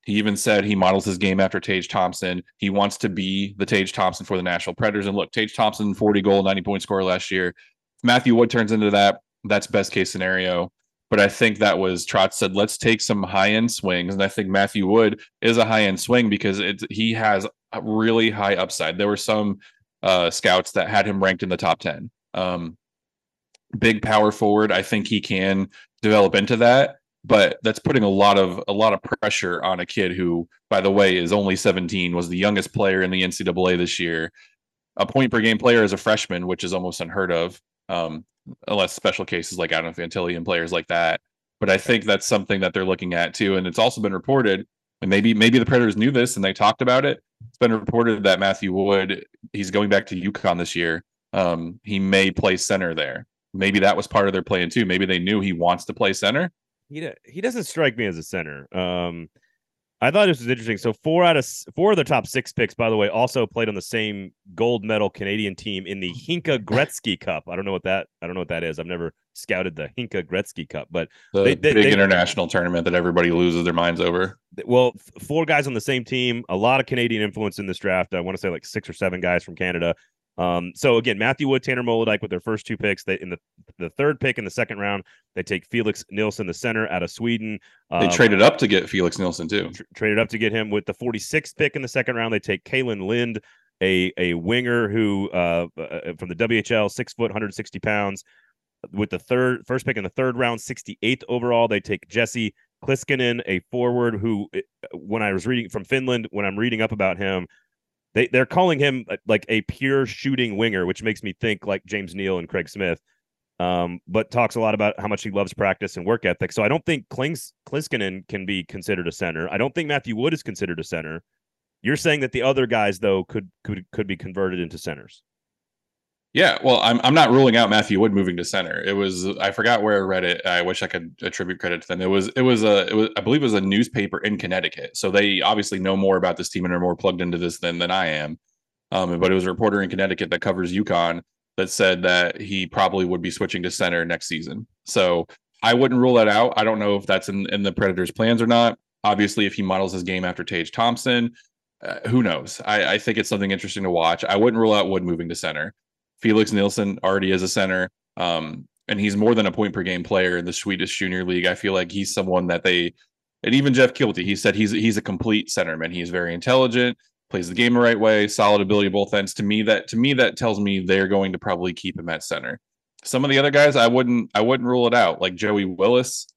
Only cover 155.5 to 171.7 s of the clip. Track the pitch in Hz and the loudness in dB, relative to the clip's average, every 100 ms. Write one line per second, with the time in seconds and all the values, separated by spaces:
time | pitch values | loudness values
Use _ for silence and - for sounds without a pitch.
155.5 | 76 87 _ _ _ _ _ 113 107 107 | -6 -8 _ _ _ _ _ 2 4 4
156.5 | 107 101 104 101 95 92 98 95 95 92 | 2 2 0 -2 0 0 2 2 0 0
157.5 | 110 95 92 92 _ _ - 90 82 78 | -2 0 -2 -4 _ _ -4 -2 -2 -6
158.5 | - - _ - 104 104 101 107 113 101 | -12 -16 _ -8 -2 0 2 2 4 0
159.5 | 87 104 98 92 90 85 98 92 90 87 | -2 -4 -4 -6 -6 -2 0 0 -2 -4
160.5 | 82 101 92 95 - 95 92 90 90 90 | -6 -6 -4 -4 -4 -4 -4 -2 0 0
161.5 | 90 101 95 85 98 98 - 92 90 90 | -2 -2 -2 -2 -6 -6 -4 0 0 0
162.5 | 87 95 90 87 _ _ _ _ _ 110 | -2 0 0 -2 _ _ _ _ _ 0
163.5 | 131 139 127 127 - 120 98 90 95 104 | 2 4 4 4 4 -2 0 -2 0 0
164.5 | 98 107 104 110 104 - 92 117 107 - | 2 0 2 0 0 -4 -4 0 0 0
165.5 | - 85 80 82 90 87 90 87 85 127 | -4 -4 -4 -6 -6 -6 -4 -4 -4 0
166.5 | 131 127 120 123 - _ _ _ 95 87 | 2 4 2 0 -2 _ _ _ -6 -4
167.5 | 92 120 120 120 110 110 107 104 - 104 | 0 2 4 4 4 4 4 2 2 4
168.5 | 104 95 104 101 98 98 101 98 - 104 | 4 4 2 2 0 0 -2 -4 -4 0
169.5 | 107 107 104 - 113 135 131 117 - 120 | 0 2 0 0 -2 0 2 0 0 -2
170.5 | 101 101 98 90 98 95 98 95 92 107 | -2 -2 -2 2 2 2 0 0 -4 -4
171.5 | 87 92 | -2 -4